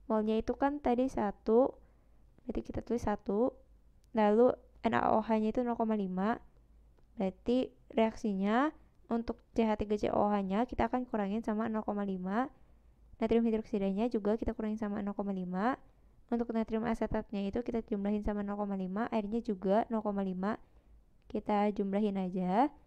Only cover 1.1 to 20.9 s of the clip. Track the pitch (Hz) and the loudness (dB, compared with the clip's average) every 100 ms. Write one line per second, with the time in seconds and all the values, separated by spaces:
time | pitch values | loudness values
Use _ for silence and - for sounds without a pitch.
1.1 | - 208 - - 226 277 - - - _ | 0 -2 -2 4 4 4 0 -20 -20 _
2.1 | - - - - 233 220 220 - 233 - | -20 -20 -14 -8 -6 -6 -8 -4 -4 -2
3.1 | 202 - 202 254 - - - - - - | -4 -2 0 0 -2 -14 -20 -20 -20 -4
4.1 | 220 208 214 247 - - - 226 226 - | 2 6 6 6 4 -8 -6 0 2 4
5.1 | 220 214 220 214 233 240 233 226 214 190 | 2 2 2 2 0 -2 0 0 0 -2
6.1 | 185 202 240 - - - - - - - | 0 0 -2 -8 -20 -20 -20 -20 -20 -14
7.1 | - 190 180 - 247 - - - 247 220 | -4 -4 -2 0 0 0 -8 -4 0 0
8.1 | - 220 190 196 226 302 - - _ - | 0 -4 0 2 2 0 -2 -16 _ -6
9.1 | 233 233 226 _ - 220 214 208 214 - | -4 -4 -8 _ 0 2 0 -2 0 2
10.1 | - 208 208 196 196 247 - 226 254 247 | 2 2 2 0 0 0 0 0 -2 -2
11.1 | 220 196 214 233 214 226 220 208 202 202 | -4 -2 -2 -2 -2 -2 -4 -4 -4 -4
12.1 | 190 185 208 269 - - - - _ - | -4 -4 -2 -4 -8 -20 -20 -20 _ -20
13.1 | - 220 233 233 220 - 208 196 196 233 | -4 2 4 4 0 -2 -2 0 0 0
14.1 | 226 202 233 - 220 220 220 208 208 202 | 0 0 0 -2 -4 -4 -4 -4 -4 -4
15.1 | 202 202 190 180 180 226 277 - _ - | -4 -4 -4 -4 -2 0 -2 -8 _ -20
16.1 | - - 233 240 226 220 226 226 226 214 | -20 -4 -4 -2 -2 -2 -2 -2 -2 -2
17.1 | 220 214 202 196 233 240 226 220 208 202 | -4 -4 -4 -2 -2 -2 -4 -4 -2 0
18.1 | 208 208 208 202 202 202 196 185 196 240 | 0 -2 -2 -4 -4 -4 -4 -4 -4 -2
19.1 | 226 202 226 226 185 190 208 - 220 208 | -2 -2 -4 -4 -2 2 2 2 -2 -2
20.1 | 202 190 185 190 - - - - | -2 -2 -2 -4 -4 -10 -20 -20